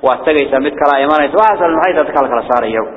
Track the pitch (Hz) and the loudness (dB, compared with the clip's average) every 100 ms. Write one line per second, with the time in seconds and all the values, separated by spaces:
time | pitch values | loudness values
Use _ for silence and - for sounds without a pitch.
0 | 131 123 - 156 135 131 143 143 147 139 | 0 0 0 0 0 0 -2 0 0 2
1 | 139 151 143 165 220 202 175 160 180 180 | 2 2 2 2 2 2 0 0 0 0
2 | - 151 135 120 110 123 110 110 104 | 0 0 0 -2 0 -2 0 -4 -6